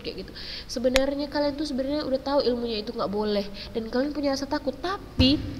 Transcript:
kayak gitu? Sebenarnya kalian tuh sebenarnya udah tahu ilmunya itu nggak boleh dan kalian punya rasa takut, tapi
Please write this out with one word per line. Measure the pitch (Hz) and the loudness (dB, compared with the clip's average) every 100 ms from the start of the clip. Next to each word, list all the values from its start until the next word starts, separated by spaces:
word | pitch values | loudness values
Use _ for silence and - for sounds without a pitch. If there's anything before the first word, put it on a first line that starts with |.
kayak | - - 185 | -4 -8 -10
gitu? | - - - - | -10 -10 -10 -8
Sebenarnya | 247 254 262 277 277 294 | 0 4 4 2 0 -2
kalian | 294 294 | 0 0
tuh | 277 294 | 0 -2
sebenarnya | 254 269 302 | -2 0 0
udah | 262 262 | 0 -2
tahu | 269 285 | 2 2
ilmunya | 233 240 233 214 | 4 2 0 -2
itu | 214 | -4
nggak | 233 185 | -4 -2
boleh | 208 214 208 202 - - | 0 2 0 -2 -8 -6
dan | 233 220 | -6 0
kalian | 247 294 | 0 0
punya | 294 277 | 0 0
rasa | 269 269 | 0 0
takut, | 294 262 - | 0 -2 -2
tapi | 349 403 - - 262 302 - | -4 -4 -2 6 6 6 0